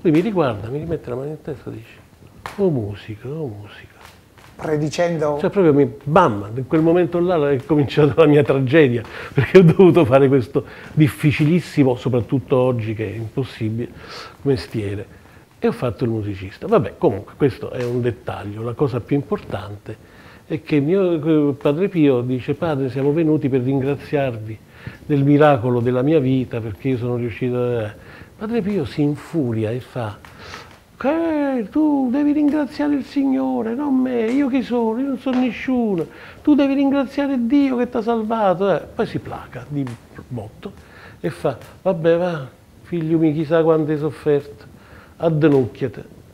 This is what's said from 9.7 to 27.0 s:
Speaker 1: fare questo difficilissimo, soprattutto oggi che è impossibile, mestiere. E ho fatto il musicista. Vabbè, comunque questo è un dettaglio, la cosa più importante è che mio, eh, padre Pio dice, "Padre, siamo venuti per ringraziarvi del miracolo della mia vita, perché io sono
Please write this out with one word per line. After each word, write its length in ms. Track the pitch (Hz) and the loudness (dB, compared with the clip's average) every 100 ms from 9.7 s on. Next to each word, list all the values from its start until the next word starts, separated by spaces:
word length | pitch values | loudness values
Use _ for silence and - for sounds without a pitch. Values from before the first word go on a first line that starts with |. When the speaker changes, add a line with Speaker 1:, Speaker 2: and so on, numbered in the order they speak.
| 151 185 165 | 8 8 8
Speaker 1:
fare 240 | 139 135 139 | 6 6 6
questo 360 | 139 117 - - - - | 4 0 -6 -6 -18 -6
difficilissimo, 1040 | - 151 - 151 123 151 175 - - 135 120 | 2 2 4 0 2 2 2 0 0 2 2
soprattutto 600 | 139 123 110 139 - 131 | -2 -2 0 -4 0 2
oggi 380 | 127 123 110 | 2 0 -4
che 180 | 107 104 | -6 -6
è 40 | 110 | -8
impossibile, 760 | 110 - 131 - 110 113 120 - - - - - | -8 -6 -8 -6 -6 -6 -8 -12 -18 -18 -18 -8
mestiere. 760 | 139 135 - 120 101 101 - - - - - _ | -2 -2 -4 -8 -6 -8 -12 -18 -20 -20 -20 _
E 100 | 233 | -4
ho 40 | |
fatto 320 | 226 127 - | -2 -6 -4
il 60 | 120 | -4
musicista. 560 | 113 101 95 98 - - | -4 -6 -10 -12 -12 0
Vabbè, 280 | 214 107 - | 0 0 -2
comunque 360 | 170 98 - - | -2 -2 -10 -2
questo 340 | 143 - - | -2 -2 -10
è 140 | 131 | -8
un 160 | 123 123 | -4 -2
dettaglio, 640 | 120 110 - - 101 104 | -2 -4 -10 -10 -12 -10
la 100 | 113 | -10
cosa 260 | 117 147 120 | -2 -2 -2
più 160 | - 143 | -2 -4
importante 800 | 135 208 - 107 95 101 - 110 - - - - | -2 -8 -6 -10 -10 -14 -16 -18 -18 -20 -20 -20
è 180 | - 160 | -10 -10
che 180 | - 151 | 0 0
mio, 680 | 139 190 185 170 147 156 147 | 2 2 2 0 0 2 2
eh, 20 | |
padre 340 | 135 151 147 196 | 0 -2 0 -2
Pio 320 | 175 143 127 | 2 4 4
dice, 340 | 123 127 - | 0 -4 -4
"Padre, 360 | 147 170 143 135 | -4 -4 -2 -4
siamo 220 | 131 135 | -2 0
venuti 360 | 147 160 151 131 | 2 2 2 2
per 140 | 131 | 0
ringraziarvi 960 | 123 139 131 135 - 147 135 117 107 107 - - - - - | 0 0 -2 -4 -4 -2 -2 -6 -12 -14 -18 -18 -18 -16 -2
del 160 | 147 | 0
miracolo 560 | 139 143 151 139 123 123 | 4 6 6 4 2 0
della 220 | 120 127 | 0 0
mia 160 | 131 160 | 2 2
vita, 420 | 131 131 123 120 | 2 0 -2 -6
perché 280 | 113 98 135 | -8 -6 -4
io 100 | |
sono 180 | 127 | -4